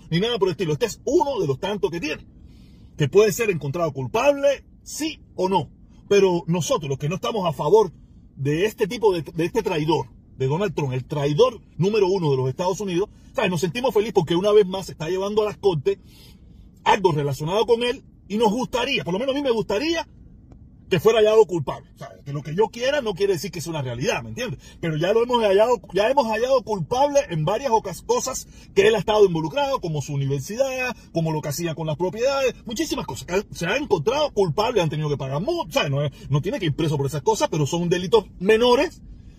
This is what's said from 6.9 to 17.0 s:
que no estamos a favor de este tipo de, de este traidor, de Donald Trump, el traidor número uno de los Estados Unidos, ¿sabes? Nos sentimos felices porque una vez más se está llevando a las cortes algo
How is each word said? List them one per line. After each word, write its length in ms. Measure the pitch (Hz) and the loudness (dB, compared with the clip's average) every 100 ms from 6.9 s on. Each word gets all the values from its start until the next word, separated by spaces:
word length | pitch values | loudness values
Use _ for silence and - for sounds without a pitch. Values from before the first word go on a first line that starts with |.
| 135 | -4
que 120 | 147 | -4
no 60 | 185 | -4
estamos 300 | 254 226 185 | -4 -2 -2
a 60 | |
favor 400 | - 151 214 185 - - - - - | -2 4 4 4 -4 -20 -20 -20 -6
de 280 | 139 156 214 | -2 0 -2
este 220 | - 202 | -2 -4
tipo 260 | 247 214 | 0 2
de, 100 | 175 | 2
de 200 | 135 170 | -2 -4
este 180 | 170 233 | -2 -2
traidor, 460 | 196 165 156 147 - - - - | -2 -2 0 0 -2 -14 -16 -6
de 100 | 131 | -2
Donald 260 | 160 202 | -2 -2
Trump, 200 | 156 139 | -4 -4
el 100 | 127 | -4
traidor 560 | - 147 143 147 247 233 - - | -6 -4 0 4 4 2 -10 -2
número 300 | 185 214 185 | 2 2 2
uno 240 | 196 156 | 2 0
de 60 | 131 | 0
los 100 | 131 | -2
Estados 320 | 131 180 185 | -2 -4 -4
Unidos, 300 | 202 175 208 - - - | -4 -2 -4 -8 -10 -2
¿sabes? 160 | 202 | 0
Nos 80 | 170 | 0
sentimos 340 | 180 247 254 | -2 -2 0
felices 200 | 208 220 | 2 2
porque 240 | 190 151 170 | 2 2 2
una 160 | 208 | 4
vez 120 | 214 185 | 6 4
más 200 | 190 170 | 0 -8
se 80 | |
está 160 | - 156 | -8 -4
llevando 320 | 185 196 214 | -2 0 0
a 40 | 214 | 0
las 120 | - | 0
cortes 420 | 202 160 190 196 - - - - - - - - - | 0 2 -2 -4 -8 -20 -20 -20 -20 -20 -20 -6 0
algo 260 | 220 | 2